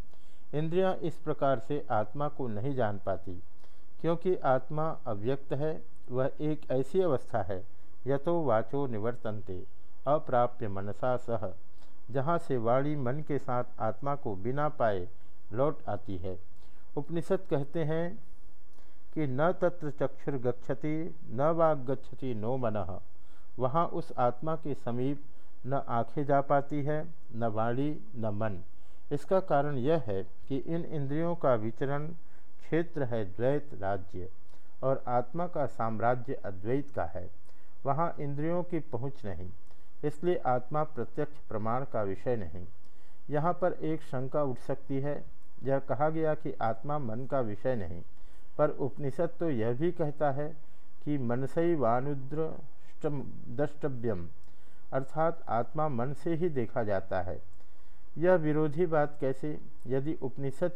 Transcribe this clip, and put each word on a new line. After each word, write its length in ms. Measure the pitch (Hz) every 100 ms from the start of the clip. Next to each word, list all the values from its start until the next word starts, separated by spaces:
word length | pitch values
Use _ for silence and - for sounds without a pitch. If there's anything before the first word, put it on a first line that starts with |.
| - - - - -
इंद्रियां 420 | 147 160 180 190 -
इस 220 | 156 -
प्रकार 420 | 156 143 139 127
से 280 | - 147 -
आत्मा 380 | 110 107 143 147
को 180 | - 123
नहीं 280 | 104 135 131
जान 260 | 107 101 98
पाती, 380 | 90 98 87 - - - - - -
क्योंकि 340 | 160 170 185 180
आत्मा 640 | 143 131 131 151 160 - 123
अव्यक्त 480 | 104 113 139 -
है। 300 | 139 156 - - - -
वह 220 | 127 131 -
एक 300 | 151 151 -
ऐसी 300 | 131 131 185
अवस्था 400 | 180 127 - 113
है, 380 | 92 92 - - - - 123
यतो 360 | 139 170 170
वाचो 440 | 143 110 117 139 139
निवर्तन्ते, 760 | 107 113 117 113 104 - 90 - - - - 135
अप्राप्य 600 | 151 - 123 120 - 110
मनसा 500 | 98 101 98 127 123
सह, 360 | - 113 95 92 - - - - -
जहाँ 260 | 127 139 170
से 200 | - 127
वाणी 380 | 113 131 147 147
मन 240 | 120 147
के 200 | 151 139
साथ 240 | - 123 117 -
आत्मा 360 | 110 - 139 143
को 200 | 120 95
बिना 340 | 110 143 151
पाए 380 | - 113 98 87 - - - -
लौट 240 | 110 147 151 -
आती 300 | 101 101 92
है। 220 | 92 90 - - - - - 147
उपनिषद 420 | 143 165 139 185 -
कहते 340 | 143 143 170
हैं 360 | 151 160 175 226 - - - - - - - - -
कि 140 | 160 147
"न 240 | 127 165
तत्र 400 | 180 175 170 151
चक्षुर्गच्छति, 1200 | - 135 - - 139 123 120 - 135 151 156 165 - -
न 100 | 113
वाग्गच्छति, 920 | 151 165 160 147 123 131 - - 131
नो 240 | 110 107 131
मनः", 420 | 117 104 90 95 - - - - - -
वहाँ 280 | 127 160 160
उस 260 | 165 160 123
आत्मा 380 | 123 120 156 160
के 180 | 147
समीप 500 | 127 123 120 131 147 - - - - 123
न 80 |
आंखें 520 | 139 - 120 113 156 139
जा 160 | 139
पाती 420 | 139 143 139 147
है, 240 | 139 151 165 - - 113
न 80 |
वाणी, 560 | 113 104 117 123 147 151 - 123
न 100 | 110
मन। 380 | 101 110 87 - - - - -
इसका 280 | 143 - 190
कारण 360 | 185 143 147 135
यह 280 | 131 165 110
है 200 | 98 - - -
कि 100 | -
इन 280 | - 165 -
इंद्रियों 500 | 151 135 151 170 170
का 200 | 139 117
विचरण 580 | 110 - 139 143 156 165 - - - -
क्षेत्र 440 | - 160 165 147
है 220 | 123 117 101
द्वैत 440 | 101 127 147 - -
राज्य 500 | 98 98 92 90 87 - - - - -
और 200 | 131 135 123
आत्मा 400 | 123 123 165 175
का 180 | 156 131
साम्राज्य 680 | - 113 107 117 127 117
अद्वैत 580 | 127 101 98 104 139 143
का 140 | - 85
है, 340 | - 90 - - - - - 135
वहाँ 300 | 135 170 -
इंद्रियों 440 | 143 143 160 175
की 160 | 170 165
पहुँच 460 | - 113 135 - 104
नहीं, 240 | 82 92 - - - - -
इसलिए 320 | 147 - 175 180
आत्मा 480 | 127 127 127 151
प्रत्यक्ष 540 | 156 123 110 - 147 -
प्रमाण 480 | - 107 110 123 139
का 160 | 117
विषय 340 | 98 95 127 117
नहीं। 300 | 85 90 95 - - - - - -
यहाँ 240 | 147 170
पर 200 | 175 180
एक 280 | - 156 156
शंका 420 | - 131 131 151
उठ 140 | 143 120
सकती 420 | - 135 - 135
है, 260 | 143 143 139 - - -
यह 160 | 123 135
कहा 300 | - 123 156
गया 260 | 160 156 151
कि 200 | 143 -
आत्मा 380 | 113 110 143 147
मन 260 | 117 113 131
का 140 | 139
विषय 360 | 113 101 131 120
नहीं, 280 | 85 85 - - - - - -
पर 120 | 151
उपनिषद 600 | - 135 143 139 - 170 -
तो 100 | 165
यह 240 | 120 113
भी 180 | 123 170
कहता 400 | 170 147 - 147
है 260 | 131 151 160 - - - - 147
कि 120 | 143
"मनसैवानुद्रष्टम-, 2250 | 117 120 131 165 170 160 113 123 139 139 135 151 160 - - - - - 151 143 - - -
द्रष्टव्यम", 800 | 120 147 - 151 127 117 92 85 - - - - - -
अर्थात 500 | 135 135 151 165 170 -
आत्मा 380 | 113 117 156 156
मन 260 | 117 131
से 220 | 143 170 156
ही 140 | 180
देखा 340 | 135 110 127
जाता 380 | 104 95 - 95
है। 200 | 87 - - - - - - - - 143
यह 180 | 175 185
विरोधी 500 | 151 151 156 143 175
बात 320 | 156 147 -
कैसे? 420 | 135 131 151 - - - 123
यदि 300 | 135 143 180
उपनिषद 500 | 127 135 139 - 175